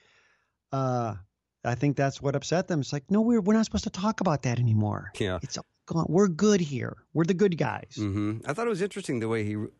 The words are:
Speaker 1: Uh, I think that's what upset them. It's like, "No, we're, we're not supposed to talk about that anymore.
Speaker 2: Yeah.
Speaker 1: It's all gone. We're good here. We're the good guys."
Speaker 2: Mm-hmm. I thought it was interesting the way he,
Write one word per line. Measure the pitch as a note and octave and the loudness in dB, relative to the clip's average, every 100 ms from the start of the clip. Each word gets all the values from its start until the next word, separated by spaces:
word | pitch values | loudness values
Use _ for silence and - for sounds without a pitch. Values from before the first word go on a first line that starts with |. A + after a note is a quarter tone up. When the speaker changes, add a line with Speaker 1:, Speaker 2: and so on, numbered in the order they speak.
| _ _ _ _ _ _ - | _ _ _ _ _ _ -8
Speaker 1:
Uh, | C3+ C3 B2 A#2 G2+ - _ _ _ | -4 -2 -2 -2 -6 -14 _ _ _
I | A#2 | -4
think | A#2+ C#3+ C#3 | 0 0 2
that's | C#3 - | 0 0
what | C3+ C3+ | -2 -2
upset | - E3 F#3+ | 0 -2 0
them. | D#3+ | -2
It's | B2+ | -2
like, | D3 - | -6 0
"No, | G3+ | 2
we're, | A3+ A#3 | 4 2
we're | F#3+ | 4
not | A3 | 2
supposed | A3 G#3+ | 2 -2
to | A3 | -4
talk | - G#3+ - | -4 -2 0
about | F#3 C#3+ | 0 2
that | B2+ A#2 | 0 2
anymore. | B2 A2 G#2 G2+ - - | 4 4 2 -2 -8 -6
Speaker 2:
Yeah. | G2+ F#2 | -4 -4
Speaker 1:
It's | - - | -8 -12
all | - _ - | -14 _ -6
gone. | D#3+ D#3+ | -4 0
We're | E3 G3+ | 2 2
good | D#3 G#3+ G3+ | 4 4 4
here. | D3+ B2+ A2+ - _ | 2 -4 -6 -10 _
We're | D3 | 0
the | E3+ | 2
good | F3 G3+ D#3 | 4 2 2
guys." | B2+ G2+ - - | -2 -4 -10 -6
Speaker 2:
Mm-hmm. | G2+ G#2 G#2 A2 - | -2 -2 -2 -4 -6
I | |
thought | F3+ A#3 | -4 -2
it | |
was | F#3 | -2
interesting | G3 G#3 E3 B2 | -4 -6 -6 -4
the | A2+ | -2
way | A2+ | -2
he, | G#2 G#2+ A2+ | -2 -4 -6